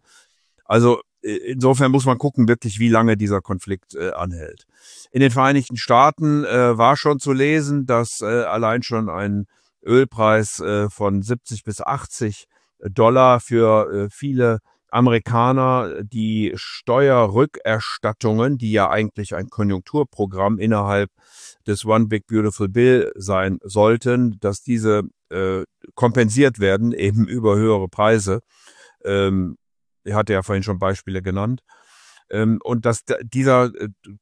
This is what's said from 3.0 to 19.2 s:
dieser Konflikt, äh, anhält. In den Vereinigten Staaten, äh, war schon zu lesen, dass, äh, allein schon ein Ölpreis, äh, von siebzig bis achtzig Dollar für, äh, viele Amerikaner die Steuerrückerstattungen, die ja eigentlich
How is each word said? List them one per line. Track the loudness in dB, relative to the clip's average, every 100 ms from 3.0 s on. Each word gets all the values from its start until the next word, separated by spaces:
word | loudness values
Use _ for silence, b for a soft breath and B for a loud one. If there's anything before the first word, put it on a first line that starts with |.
| 4 2
dieser | 0 -2
Konflikt, | -4 -8 -6 -10 _
äh, | -8 -8
anhält. | -6 -8 -8 -14 -18 _ B B B B
In | 2
den | 2
Vereinigten | 4 2 2 -2 -10
Staaten, | 2 4 4 2 -2 0
äh, | 0 2 2 4
war | 4 4
schon | 0 -2
zu | -2
lesen, | 0 2 0 0 -2 0
dass, | 0 0 -6
äh, | -4
allein | -2 -2 -2 -2 -2
schon | -4 -4 -4
ein | -4 -4 -4 -6 _ _ _
Ölpreis, | 2 2 2 0 2 2 0 -6
äh, | -4 -2 -2
von | -2 -2 -2
siebzig | -2 -6 -6 -12
bis | -10 -10
achtzig | -6 -8 -8 -6 -6 -6 -16 _ _ _
Dollar | -8 2 4 6 6 4
für, | 2 2 4 4 2
äh, | -2 -6
viele | -8 -6 0 2 0 -6 _ _
Amerikaner | 0 2 2 0 0 2 2 0 0 -4 -8
die | -10 -4 -2 -2 -2
Steuerrückerstattungen, | -6 -12 -12 -2 2 4 4 2 2 0 -2 -4 -4 -4 -6 -6 -2 -2 0 0 -2
die | 0
ja | 0 2
eigentlich | 0 -2 -6